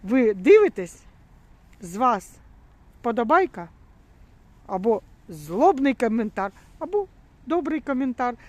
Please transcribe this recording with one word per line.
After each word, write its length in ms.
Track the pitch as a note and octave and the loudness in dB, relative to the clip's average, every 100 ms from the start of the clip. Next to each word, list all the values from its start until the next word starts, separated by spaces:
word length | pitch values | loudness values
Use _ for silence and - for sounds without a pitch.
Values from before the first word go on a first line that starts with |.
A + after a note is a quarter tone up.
ви 300 | F#3+ C4 A3+ | 0 2 2
дивитесь, 680 | G3 G3 G#4+ G4+ - F3 - - _ _ - _ - _ - | 2 6 6 6 -2 -12 -14 -20 _ _ -20 _ -20 _ -20
з 140 | F3+ | -14
вас 360 | F#3+ B3 G#3 - - - - - _ - - | -2 0 0 -6 -20 -20 -20 -20 _ -20 -8
вподобайка, 680 | A#3+ A3+ A#3 E4 F#4 - E3+ _ - _ _ _ - - - - - | -4 -2 2 2 2 -6 -18 _ -20 _ _ _ -20 -20 -20 -20 -8
або 340 | F#3+ G#3+ G#3+ - - - | -2 0 -2 -4 -20 -20
злобний 640 | D#3+ D3+ F#3 E4 C4+ C#4 | -18 -8 2 2 4 0
коментар, 580 | - A#3 A3+ G#3+ G#3 G3 - - - | 0 -2 -2 -4 -6 -8 -10 -20 -12
або 280 | D#4 G#4 F#4+ - _ _ | -4 -4 -4 -14 _ _
добрий 360 | - E4+ C#4+ D4+ | -4 -4 -2 -6
коментар. 540 | C#4+ C4 C4+ A#3 B3 A#3 | -4 -4 -4 -4 -6 -6